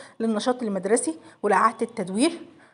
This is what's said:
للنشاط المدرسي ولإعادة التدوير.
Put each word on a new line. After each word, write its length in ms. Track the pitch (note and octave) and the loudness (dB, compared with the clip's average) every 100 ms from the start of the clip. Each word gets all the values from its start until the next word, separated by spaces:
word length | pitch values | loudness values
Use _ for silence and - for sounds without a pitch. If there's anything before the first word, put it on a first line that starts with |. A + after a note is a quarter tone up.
| - - | -16 -6
للنشاط 420 | A3+ G#3+ A3+ B3+ | -2 0 0 -2
المدرسي 560 | A3+ G3 F#3 B3 C#4+ D#4+ - - | -2 -2 0 0 0 -8 -12 -4
ولإعادة 340 | - - A3 A#3 | 2 4 2 0
التدوير. 640 | A#3 - F#3 F#3+ D4+ E4+ - - - | -6 -6 -4 0 0 0 -16 -20 -20